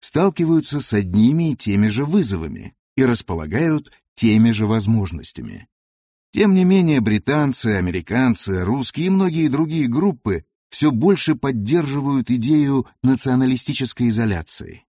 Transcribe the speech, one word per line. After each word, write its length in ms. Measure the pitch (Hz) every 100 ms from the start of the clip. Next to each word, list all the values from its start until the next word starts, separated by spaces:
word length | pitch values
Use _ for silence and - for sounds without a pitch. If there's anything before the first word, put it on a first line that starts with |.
сталкиваются 800 | - 147 190 175 160 160 - 147
с 140 | -
одними 580 | 104 92 98 113 160 165
и 40 | -
теми 320 | - 98 107
же 180 | 104 143
вызовами 680 | 196 131 95 80 - 104 _ _ -
и 80 |
располагают 880 | 131 117 - 85 80 101 165 156 147 _ _
теми 380 | - 113 110 113
же 120 | 107
возможностями. 1040 | 107 110 104 110 92 76 - - 58 50 - _ _ _ _ _ _
Тем 220 | - 208
не 100 | 190
менее, 380 | 180 190 170 143
британцы, 720 | 110 104 - 147 147 123 113 101
американцы, 880 | 90 90 80 113 131 107 - 92
русские 440 | 90 131 127 - 175
и 20 |
многие 380 | 190 190 160 156
другие 400 | 135 160 160 131
группы 580 | 120 196 156 - 87 - _ _
все 200 | - 151
больше 440 | 117 160 190 -
поддерживают 960 | 156 139 123 101 170 147 139 139 139 120
идею 560 | 123 117 151 143 139 120 _
националистической 1040 | 131 131 135 127 131 127 - 135 131 - 120
изоляции. 800 | 110 113 90 78 - - - _